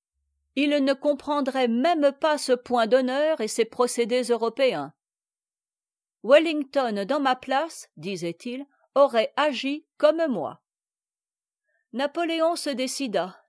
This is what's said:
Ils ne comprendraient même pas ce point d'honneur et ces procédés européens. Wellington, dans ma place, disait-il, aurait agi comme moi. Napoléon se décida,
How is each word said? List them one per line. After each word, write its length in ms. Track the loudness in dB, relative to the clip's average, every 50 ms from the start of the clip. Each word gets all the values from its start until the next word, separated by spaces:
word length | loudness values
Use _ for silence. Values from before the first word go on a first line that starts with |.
| _ _ _ _ _ _ _ _ _ _ _
Ils 300 | -2 0 2 2 2 2
ne 80 | 0
comprendraient 760 | 0 0 0 -2 -2 -2 -4 -4 -2 -2 -2 -2 0 0 0 0
même 440 | 2 2 2 2 2 4 2 2
pas 260 | 2 2 0 0 0 0
ce 140 | 0 0
point 340 | 0 0 0 0 0 0 2
d'honneur 540 | 4 4 2 2 2 0 0 0 0 0 -2
et 80 | -4 -2
ces 160 | -2 -2 -2
procédés 600 | 0 0 0 0 0 0 -2 -2 0 0 0 0
européens. 680 | 0 0 0 -2 -2 0 0 0 0 0 -2 -6 -8 -12 _ _ _ _ _ _ _ _ _ _ _ _ _ _ _ _ _ _ _ _ _ _ _ _ _
Wellington, 840 | 2 4 6 6 6 4 0 -2 -4 -2 -2 -2 -2 0 -2 -4 -2
dans 160 | -2 -2 0
ma 160 | 0 0 0
place, 520 | 0 -2 -2 -2 -2 -2 -4 -8 -14 -20 -20 _
disait-il, 680 | -12 -10 -8 -8 -6 -6 -8 -8 -10 -12 -12 -12 -12 -12 -16 _ _ _ _ 2
aurait 380 | 4 4 4 4 0 0 0 0
agi 500 | -2 -2 0 -2 -4 -4 -6 -6 -8 -10 _ _
comme 300 | 2 2 2 2 2 -2 -2
moi. 340 | -2 -4 -6 -8 -10 -14 _ _ _ _ _ _ _ _ _ _ _ _ _ _ _ _ _ _ _ _ _ _ _ _ _ _ -4
Napoléon 600 | -4 -4 -2 -2 -2 -2 -2 0 0 0 0 0
se 140 | -2 -4 -4
décida, 720 | -4 -4 -4 -4 -4 -6 -4 -2 -2 -2 -4 -4 -8 -16 _